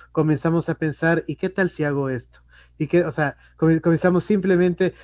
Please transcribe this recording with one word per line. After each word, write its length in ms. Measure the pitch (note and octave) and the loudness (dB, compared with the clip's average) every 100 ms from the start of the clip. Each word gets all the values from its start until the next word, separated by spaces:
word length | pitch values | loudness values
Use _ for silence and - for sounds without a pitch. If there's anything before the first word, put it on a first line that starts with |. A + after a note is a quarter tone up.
| - | -8
comenzamos 560 | - D#3 D3 E3 E3 D#3+ | -2 0 0 0 -2 -2
a 80 | D#3 | -4
pensar, 480 | D#3+ C#3+ D#3+ E3 - | -6 -2 0 0 -2
"¿y 80 | |
qué 140 | D3+ F#3 | -6 -6
tal 200 | F#3 F3+ | -2 -2
si 140 | - | -2
hago 280 | D3 C#3+ C3+ | -4 -2 -4
esto?". 300 | B2+ - _ _ - - - | -6 -8 _ _ -20 -18 -8
Y 120 | D3 | -2
que, 160 | F3 | 0
o 80 | E3+ | 0
sea, 240 | - D3 - _ _ | -2 -4 -6 _ _
come-, 240 | D#3+ D#3+ | 2 2
comenzamos 440 | E3+ E3 F3+ F3+ | 2 2 2 0
simplemente, 680 | - G#3+ F#3+ F3+ F3+ F3 F#3 - | 0 0 2 2 2 0 -2 -4